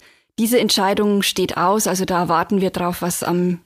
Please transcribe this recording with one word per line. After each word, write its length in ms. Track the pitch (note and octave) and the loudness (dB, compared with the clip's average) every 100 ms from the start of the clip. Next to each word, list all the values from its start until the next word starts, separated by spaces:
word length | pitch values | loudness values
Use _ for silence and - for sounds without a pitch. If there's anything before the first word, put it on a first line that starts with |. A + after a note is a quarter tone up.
| _ _ _ - | _ _ _ -4
Diese 220 | A3+ B3 | 0 2
Entscheidung 640 | G#3 - F#3+ G3+ G#3 G3+ | 2 2 0 2 2 2
steht 340 | F#3+ - F3+ - | 0 -2 -2 0
aus, 320 | F3 G#3+ G#3 | 0 2 0
also 160 | F#3 | -2
da 240 | F#3 F3 F3 | 0 0 0
warten 320 | E3 F3+ G3+ | 0 2 0
wir 120 | F#3 | 0
drauf, 300 | F#3 F3+ F3+ | -2 -4 -4
was 220 | F3 - | -4 -4
am 380 | - F3 F3+ F3 | -2 0 0 -2